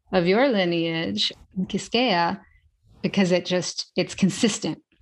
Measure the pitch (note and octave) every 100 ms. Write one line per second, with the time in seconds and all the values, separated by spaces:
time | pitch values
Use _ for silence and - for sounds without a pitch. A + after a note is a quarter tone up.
0 | _ F#3+ F3 G3+ C#4 G#3 F3+ E3+ E3 E3
1 | F3 G#3 - - - F#3+ F#3+ G3 - A3+
2 | B3+ F3 E3+ G3 - _ _ _ _ _
3 | F3 G3 F#3 F3+ F3+ F3+ F3 - - -
4 | F3 - F#3+ - A3+ - - D#3 _ _